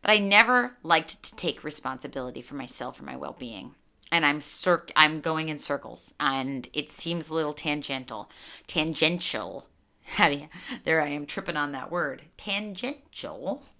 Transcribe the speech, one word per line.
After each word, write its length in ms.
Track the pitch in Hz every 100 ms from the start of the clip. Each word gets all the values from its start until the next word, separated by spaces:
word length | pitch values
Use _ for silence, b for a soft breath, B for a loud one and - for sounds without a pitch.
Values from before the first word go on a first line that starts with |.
But 100 | -
I 60 | 214
never 600 | 202 202 226 247 247 -
liked 400 | 165 165 165 -
to 120 | - -
take 260 | 175 139
responsibility 760 | 151 - 131 131 139 135 127 123
for 140 | 123 143
myself 440 | 123 - 123 -
or 40 |
my 120 | 139 131
well-being. 600 | 143 131 127 107 147 - _ _ -
And 140 | 170 151
I'm 160 | 147
cir-, 460 | - - - 170 -
I'm 280 | - 156 156
going 260 | 160 160 160
in 100 | 151
circles, 560 | - 143 - 117 - _
and 480 | 147 135 131 139 123
it 160 | - 151
seems 400 | - 165 170 156
a 40 |
little 200 | 160 151
tangential. 760 | 151 156 147 139 135 123 110 - B B B B
Tangential. 1000 | 175 156 160 156 175 - 113 92 95 - _ _
<laughs> 160 | _
How 240 | - - 180
do 80 | 143
you, 120 | 151 185 B 233
there 180 | 160 160
I 60 | 147
am 180 | 143 147
tripping 300 | - - 160
on 160 | 143
that 200 | 139 127
word. 320 | 175 151 131 - -
Tangential. 1300 | - 196 214 190 247 294 _ - - 98 147 262 - _